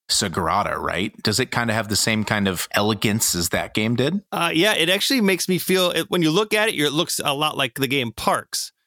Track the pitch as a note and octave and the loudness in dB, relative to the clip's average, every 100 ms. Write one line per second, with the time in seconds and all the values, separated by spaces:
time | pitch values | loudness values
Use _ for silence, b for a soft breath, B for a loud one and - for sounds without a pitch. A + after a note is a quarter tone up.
0 | - - G2+ E2 E2 F#2+ F#2 D#2 D#2 E2 | -2 -2 0 -2 0 0 0 -2 -2 -2
1 | G#2+ - - G#2+ B2+ B2+ A2+ A2 G#2 G2+ | -4 -2 -2 0 0 0 0 0 0 0
2 | - A2 G#2 G#2+ G2 F2 - - C#3 G#2+ | 2 0 0 0 0 0 -2 0 0 0
3 | A2+ G#2+ - F2+ E2+ F#2 E2+ - G#2+ A#2+ | 0 0 0 0 0 -2 -2 -2 0 0
4 | C3 G3 - - E3+ D#3+ G3+ G#3 E3 G3 | 0 -2 -4 -2 0 2 2 2 2 2
5 | - C4+ G3 F#3 - F#3 - F#3 F3+ E3 | 2 2 2 2 0 -2 2 2 2 0
6 | D#3+ F#3 D#3 E3 G#3+ G#3 A3 F3 D3 D3 | 0 2 2 2 0 0 0 0 0 0
7 | E3 - C#3+ C#3 D3+ C#3 C3+ - C3+ C#3 | -2 -2 -2 -2 -2 -2 -4 -2 0 0
8 | A#2 - - D3+ - - - - | -2 -2 -2 -2 -2 -8 -8 -12